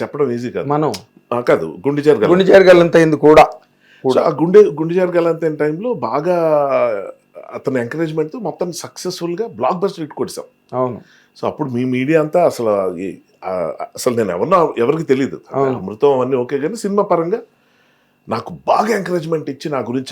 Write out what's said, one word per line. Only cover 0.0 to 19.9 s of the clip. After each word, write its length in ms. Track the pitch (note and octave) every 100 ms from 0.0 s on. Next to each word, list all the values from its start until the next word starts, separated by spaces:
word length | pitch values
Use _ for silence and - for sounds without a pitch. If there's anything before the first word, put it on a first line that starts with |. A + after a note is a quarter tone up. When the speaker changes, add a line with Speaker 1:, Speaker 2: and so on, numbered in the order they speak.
Speaker 1:
చెప్పడం 300 | A2+ C#3+ C3+
ఈజీ 200 | A#2+ A#2+
కాదు. 160 | G2 G#2+
Speaker 2:
మనం. 260 | D3 D3+ G2+ - _ -
Speaker 1:
ఆ, 60 | A#2+
కాదు, 260 | A#2+ C#3 D#2+
గుండెజారి 520 | D2 C3+ D3 D3 C#3+
గల్లంత. 140 | C3+
Speaker 2:
గుండెజారి 320 | F#3 F#3 G3
గల్లంత 320 | F#3 F3 E3+ E3
అయింది 220 | D#3+ D3
కూడా. 320 | D3+ D#3 - - _ _ _ _ C3
Speaker 1:
So, 120 | B2+
ఆ 100 | E3+
గుండె, 340 | D3+ E3 G3+
గుండెజారి 480 | G3 D3+ D#3+ F3 F3+
గల్లంత 320 | F3 E3+ D#3+
అయిన 120 | D#3+ D3
టైంలో 380 | D3+ D#3+ A#3+
బాగా 420 | G3 A#2 C3 E3 F3 D#3+ D3+ C#3 B2+ B2 G2+ F#2 - _ - -
అతని 260 | - - B2+
ఎంకరేజ్‌మెంట్‌తో 600 | A#2+ D3+ E3 D#3+ D#3 B3+
మొత్తం 320 | F3+ - F3+
సక్సెస్ఫుల్గా 760 | D#3 C3+ - F3+ F3+ E3+ F3 A3+
బ్లాక్ 280 | A2+ B2+ F3+
బస్టర్ 260 | F#3+ -
హిట్ 120 | D3+
కొట్టేశాం. 320 | - G#2+ - - _ _
Speaker 2:
అవును. 280 | B2 B2+ G#2 - _ _ -
Speaker 1:
So, 40 | A#2
అప్పుడు 240 | - D3
మీ 140 | A#2+
మీడియా 360 | B2+ B2+ C3 D#3+
అంతా 260 | D3+ F3 D#3+
అసలు 520 | A#2+ A2+ G2+ F#2+ F2
ఈ, 200 | F#2+ D#2+ _ _ F#2+
ఆ, 280 | F#2 D#2+ -
అసలు 340 | E2 - B2+ A#2
నేను 160 | G#2
ఎవరినో 440 | F2 B2+ F#3 D#3 G#2+
ఎవరికి 260 | A#2+ D#3+
తెలియదు. 380 | D#3+ C3 B2+ - _
Speaker 2:
అవును. 240 | C3 C3+ A#2+
Speaker 1:
అమృతం 360 | F#2 G#2+ D3
అవన్నీ 220 | C3 B2+ C3+
ఓకే, 240 | B2 C#3+
కానీ 160 | D3+ A3
సినిమా 280 | G3+ G3+
పరంగా 380 | G3 E3+ E3 A#3 - _ _ _ _ _ _ _ -
నాకు 280 | A2+ - D#3+ D3+
బాగా 300 | - A3 G#3
ఎంకరేజ్‌మెంట్ 520 | E3+ F3+ D#3 E3 -
ఇచ్చి, 220 | C3 D#3+
నా 80 | C#3
గురించి 260 | A2